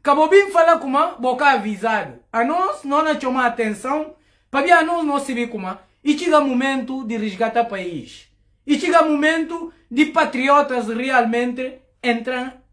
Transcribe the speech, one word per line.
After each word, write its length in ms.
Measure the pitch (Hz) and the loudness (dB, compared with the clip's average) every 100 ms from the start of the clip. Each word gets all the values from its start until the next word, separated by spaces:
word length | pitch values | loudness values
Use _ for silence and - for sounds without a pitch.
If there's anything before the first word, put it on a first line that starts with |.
Acabou 280 | - 294 311 | 2 2 6
bem 220 | 392 403 | 6 6
falar 280 | 370 330 330 | 4 4 4
com 80 | 277 | 2
uma 260 | 269 330 | 0 -2
boca 340 | - 247 247 285 | -2 -4 0 2
avisado. 720 | 254 208 202 220 214 139 127 _ | 2 -2 -4 -2 -4 -6 -14 _
A 140 | 226 | -4
nós 400 | 240 330 381 605 | -2 0 -2 -4
não 340 | 277 285 311 302 | -2 -2 0 -2
chama 280 | 269 262 247 | -2 0 -2
atenção, 680 | 233 220 208 254 294 311 - _ _ _ | 0 -4 -4 -4 -4 -6 -12 _ _ _
para 300 | 269 - 339 | -2 4 4
a 20 | |
nós 200 | 320 339 | 4 -2
não 160 | 311 285 | -2 -4
se 140 | 277 | -4
vê 140 | 240 240 | -4 -4
como 320 | 220 185 185 _ _ | -6 -10 -12 _ _
e 160 | 285 294 | -2 0
chega 240 | 339 302 | 2 2
momento 640 | 285 247 269 269 254 262 | 2 0 0 -2 -4 -8
de 120 | 233 226 | -6 -4
resgatar 480 | 214 185 226 233 | -6 -4 -2 0
país. 640 | 233 196 180 165 113 - _ _ _ _ - | -2 -4 -8 -10 -12 -20 _ _ _ _ -2
E 120 | 285 | -2
chega 240 | 349 330 | 4 4
momento 720 | 311 294 302 330 320 339 - _ _ | 4 2 2 0 -2 -6 -12 _ _
de 160 | 240 302 | 0 2
patriotas 840 | 320 302 240 269 285 285 254 220 | 2 0 0 4 4 4 -2 -4
realmente 880 | 226 262 262 226 233 247 247 254 262 _ _ | -4 0 2 2 0 -2 -4 -8 -10 _ _
entrar 460 | 247 233 226 254 254 | -2 -2 -2 -6 -8
em 40 | - _ | -12 _